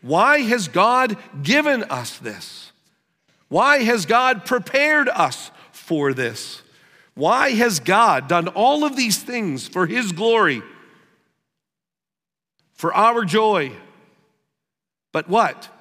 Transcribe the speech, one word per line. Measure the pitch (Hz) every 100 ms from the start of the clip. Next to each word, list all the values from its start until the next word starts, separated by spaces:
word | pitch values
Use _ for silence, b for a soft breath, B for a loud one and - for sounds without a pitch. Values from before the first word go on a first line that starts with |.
Why | 123 160 247 294
has | 233 240 170
God | 170 214 247 254 202 B 143
given | 143 277 302 262
us | 208 127 120 -
this? | 120 98 - - - _ _ _ _ _ _ _ _
Why | 160 254 285
has | 226 233 151
God | 226 254 247 -
prepared | 247 180 262 294 302 254
us | 226 147 - - B B
for | - - 165 143
this? | 131 123 117 - - _ b b b b
Why | - 151 247 277
has | 226 240 170
God | 127 196 226 139 135
done | 175 170
all | 180 233 294
of | 294 269
these | 240 196
things | - 247 202 131 -
for | 180 175
his | 226 220
glory, | 165 226 226 185 123 - - - _ _ _ _ _ _ _ _ _ _ _ _ _ _ _ _ _ _
for | _ 165
our | 175 220 233
joy, | 202 196 220 196 139 101 - _ _ _ _ _ _ _ _ _ _ _ _
but | 156 156
what? | 208 190 120 - -